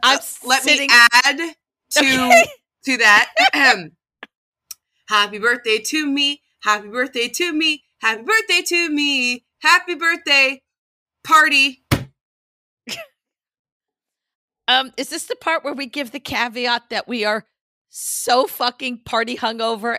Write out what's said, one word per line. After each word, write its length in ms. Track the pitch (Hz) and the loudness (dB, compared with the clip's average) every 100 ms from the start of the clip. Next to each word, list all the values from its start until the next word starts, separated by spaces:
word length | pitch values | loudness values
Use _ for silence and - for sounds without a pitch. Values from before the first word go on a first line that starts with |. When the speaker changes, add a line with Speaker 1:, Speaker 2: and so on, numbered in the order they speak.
Speaker 1:
I'm 140 | 254 277 | 0 0
Speaker 2:
uh, 20 | - - 247 | -4 -12 -2
let 180 | 262 262 | 0 2
me 60 | |
Speaker 1:
sitting 180 | 277 277 | 0 4
Speaker 2:
add 460 | 240 233 269 269 277 | 6 6 6 2 -2
to, 640 | 330 - _ _ - 302 | -8 -12 _ _ -4 0
Speaker 1:
Okay. 440 | 269 262 - 679 605 539 | 2 2 6 6 4 -4
<laughs> 220 | _ _ 269 | _ _ -4
Speaker 2:
to 120 | 247 | 2
that. 320 | 220 208 - 320 359 | 6 4 4 2 2
<clears throat> 360 | 294 269 196 160 _ _ _ - _ _ _ - - _ _ - | 4 2 2 -2 _ _ _ -20 _ _ _ -20 -20 _ _ -2
Happy 300 | 214 202 208 | 0 0 0
birthday 400 | 226 247 226 220 | -2 0 0 -2
to 260 | 220 311 294 | -2 -4 -2
me. 360 | 277 285 285 _ _ | -2 -2 -4 _ _
Happy 240 | - 311 208 | -4 -4 -4
birthday 400 | 240 269 240 233 | -6 -4 -4 -6
to 220 | - 349 | -4 -4
me. 300 | 302 320 302 _ - | -2 -2 -4 _ -6
Happy 200 | 220 220 | -4 -4
birthday 380 | 254 440 415 359 359 | -2 -2 0 -2 0
to 220 | 349 339 | -2 -2
me. 560 | 294 285 269 247 247 _ _ | -2 -2 0 -2 -6 _ _
Happy 340 | 302 349 359 302 | 2 2 0 -2
birthday 680 | 330 339 320 277 262 269 _ _ _ _ _ _ | -2 -2 0 2 2 -2 _ _ _ _ _ _
party. 600 | - 311 302 285 277 254 - - - _ _ _ _ _ _ _ - 679 587 _ _ _ _ _ _ _ _ _ _ _ _ _ _ _ - | 2 4 4 4 0 -2 -4 -4 -4 _ _ _ _ _ _ _ -16 -16 -16 _ _ _ _ _ _ _ _ _ _ _ _ _ _ _ 0
Speaker 1:
Um, 240 | 254 262 - | 0 0 -8
is 120 | 277 | -8
this 160 | 311 - | -10 -10
the 100 | 494 | -6
part 280 | 330 320 | -4 -4
where 100 | 277 | -4
we 140 | 269 262 | -10 -10
give 240 | 294 254 | -8 -8
the 80 | 302 | -10
caveat 680 | - 233 240 233 240 240 - | -8 -6 -4 -4 -4 -4 -4
that 160 | 214 - | -8 -6
we 180 | 240 208 | -4 -2
are 200 | 214 - _ _ _ _ | -4 -8 _ _ _ _
so 560 | - - - - 247 320 | -14 -10 -6 0 2 2
fucking 540 | - 247 247 262 233 | -2 -4 -4 -10 -10
party 360 | - 226 233 240 | -6 -4 -4 -4
hungover 600 | 226 226 226 220 233 | -6 -4 -4 -4 -6